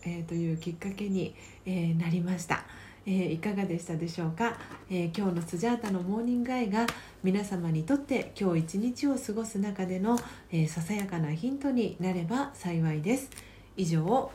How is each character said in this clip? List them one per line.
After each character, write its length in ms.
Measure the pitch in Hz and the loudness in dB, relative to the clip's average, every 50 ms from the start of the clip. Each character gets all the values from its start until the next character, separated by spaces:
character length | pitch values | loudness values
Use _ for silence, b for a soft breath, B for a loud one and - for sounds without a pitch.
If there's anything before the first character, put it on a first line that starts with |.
| - | -6
え 160 | 170 175 170 | -6 -6 -4
ー、 40 | 170 | -6
と 100 | 165 170 | -4 -2
い 180 | 170 170 165 160 | 0 0 0 0
う 40 | 160 | -2
き 140 | - 180 | -2 -4
っ 40 | 170 | -6
か 140 | 170 - 196 | -4 -6 -6
け 180 | 196 190 208 202 | -6 -4 -2 0
に、 260 | 190 190 165 - B B B B B B B | 0 0 0 -2 B B B B B B B
え 280 | 185 185 180 170 170 165 | -4 -2 0 2 2 2
ー、 60 | 165 | 2
な 100 | 170 170 | 4 2
り 100 | 165 180 | 2 2
ま 180 | 170 180 185 180 | 2 0 0 -2
し 80 | 170 | 0
た。 200 | - - - - B B B B B B B B | -2 -2 -2 -2 B B B B B B B B
え 60 | - | 0
ー、 200 | 185 190 180 160 156 | 2 2 2 2 0
い 40 | 165 | 0
か 120 | - 208 | -2 -2
が 140 | 202 196 196 | 0 0 0
で 120 | 175 170 170 | 0 0 -2
し 60 | - | -2
た 120 | - 170 160 | -2 -2 -2
で 100 | 170 170 | -2 -2
し 140 | 165 - | -2 -2
ょ 60 | 170 160 | -2 -2
う 40 | |
か。 260 | 160 - 233 240 233 B B B B B B - | 0 2 0 0 0 B B B B B B -4
え 220 | 185 180 175 170 165 | -2 0 0 0 0
ー、 40 | - | 0
今 120 | 202 190 | 2 2
日 40 | 175 | 2
の 60 | 170 | 0
ス 160 | 165 - - 170 | -2 -2 -2 0
ジ 100 | 202 233 | 2 2
ャ 60 | 240 | 2
ー 40 | 233 | 2
タ 140 | 226 208 | 0 0
の 100 | 190 180 | 0 0
モ 200 | 175 180 202 220 | 0 0 0 0
ー 20 | 233 | 0
ニ 120 | 240 247 | 2 2
ン 80 | 240 240 | 2 2
グ 100 | 247 254 | 0 0
ア 80 | 254 | 0
イ 80 | 240 202 | 0 2
が 180 | 190 220 233 233 B B B B B B | 2 2 2 2 B B B B B B
皆 220 | - 185 185 208 202 | 2 2 2 2 2
様 260 | - 196 175 170 165 | -2 -2 -2 0 0
に 140 | 160 156 156 | 2 0 2
と 120 | 160 277 | 2 2
っ 20 | 285 | 2
て 340 | - - 269 233 - - - - | 2 0 0 0 0 -4 -4 0
今 140 | 202 185 170 | 2 4 4
日 240 | 165 160 - - 196 | 4 2 2 0 0
一 0 | |
日 300 | 220 247 247 - - 285 | 0 0 0 2 2 2
を 80 | 277 247 | 2 2
過 160 | - - 208 | 0 -2 -4
ご 100 | 220 226 | -4 -4
す 160 | 214 - 196 | -2 -2 -2
中 260 | 196 208 196 196 190 | -2 0 0 -2 -2
で 140 | 180 185 185 | -2 0 0
の、 180 | 190 220 240 240 B B B B B B - | 2 2 2 2 B B B B B B 2
え 100 | 165 156 | 2 2
ー、 40 | 156 | 2
さ 120 | - 175 | 2 -2
さ 120 | 165 165 208 | -4 -2 -2
や 120 | 208 196 | -2 -2
か 140 | 190 180 170 | -2 0 -2
な 140 | 160 147 156 | 0 0 0
ヒ 160 | 160 - 247 | 0 0 -2
ン 100 | 277 277 | -2 0
ト 100 | - 285 | 0 2
に 260 | 254 247 220 175 - - | 2 2 2 2 0 -2
な 140 | 170 185 185 | -2 0 0
れ 100 | 180 170 | 0 0
ば 280 | 165 226 262 277 277 - | 0 0 0 -2 -2 -6
幸 360 | - - 180 170 165 160 160 156 | -6 -4 0 2 2 2 2 2
い 80 | 151 | 2
で 160 | 151 185 247 277 | 2 2 2 0
す。 120 | 269 - B B B B B B B B B | 0 -6 B B B B B B B B B
以 100 | - 190 | -2 0
上、 460 | 160 165 160 156 175 226 269 - - | 2 2 2 4 4 4 4 2 2